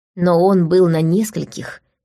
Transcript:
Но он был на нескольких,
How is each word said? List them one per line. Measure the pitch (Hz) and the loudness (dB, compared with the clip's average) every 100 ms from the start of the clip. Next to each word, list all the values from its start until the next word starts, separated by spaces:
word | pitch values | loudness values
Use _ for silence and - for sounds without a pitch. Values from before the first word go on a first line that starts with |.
| _ - | _ -4
Но | 175 170 | 0 2
он | 185 196 165 | 2 2 2
был | 180 180 | 2 2
на | 160 | 0
нескольких, | 160 185 220 170 147 - - - _ _ | 0 -2 -2 -6 -10 -12 -16 -18 _ _